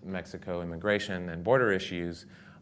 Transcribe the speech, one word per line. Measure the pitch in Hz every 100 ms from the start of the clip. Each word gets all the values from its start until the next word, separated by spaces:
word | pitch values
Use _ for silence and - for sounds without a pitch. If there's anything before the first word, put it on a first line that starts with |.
Mexico | 87 92 90 87 - 87
immigration | 87 82 104 104 104 92 87
and | 82
border | 87 131 117
issues. | 95 - 90 87 82 - - - -